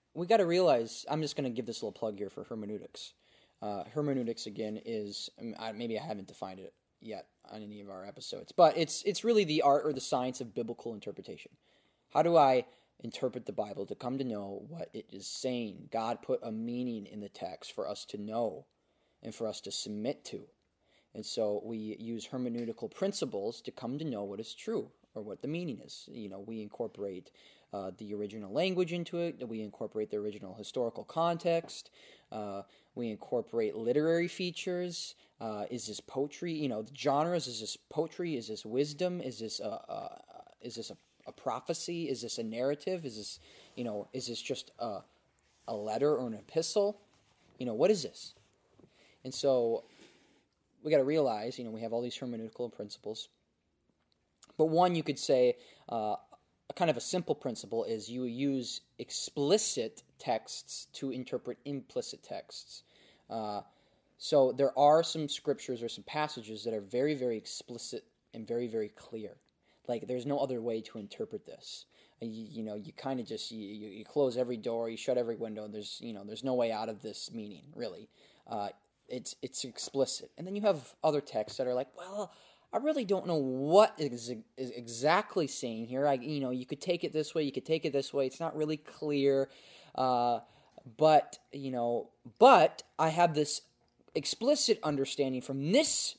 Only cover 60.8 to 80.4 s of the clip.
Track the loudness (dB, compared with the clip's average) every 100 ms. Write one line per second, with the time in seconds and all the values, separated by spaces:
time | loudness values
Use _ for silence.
60.8 | -12 -8 -6 -6 -4 -6 -6 -8 -6 -6
61.8 | -6 -6 -6 -10 -10 -12 -10 -16 -16 -20
62.8 | _ _ -20 _ -8 -6 -4 -6 -10 _
63.8 | _ _ _ -10 4 6 6 6 4 8
64.8 | 8 8 6 0 -4 -4 -2 -2 -2 -4
65.8 | -4 -8 -6 -2 -2 -4 -10 -8 -4 -4
66.8 | -2 0 2 2 0 -2 -6 -12 -10 -12
67.8 | -10 -10 -12 _ _ -12 -4 -2 -2 -2
68.8 | -4 -8 -12 -10 -10 -14 _ _ _ _
69.8 | -4 -4 -2 -4 0 0 0 0 -2 -2
70.8 | -4 -12 -10 -8 -6 -8 -10 -18 -14 -16
71.8 | -18 _ _ -10 -10 -8 -10 -8 -6 -8
72.8 | -10 -8 -4 -4 -4 -6 -8 -8 -10 -10
73.8 | -12 -12 -4 2 2 4 0 -2 -2 -2
74.8 | -2 -4 0 2 2 -2 -4 -6 -8 -8
75.8 | -10 -10 -10 -10 -10 -6 0 2 2 0
76.8 | -4 -6 -8 -10 -10 -8 -10 -12 -16 -8
77.8 | -8 -8 -16 _ -20 _ -8 -4 -4 -8
78.8 | _ _ -10 -8 -8 -10 -8 -8 -8 -8
79.8 | -4 0 0 0 -10 -12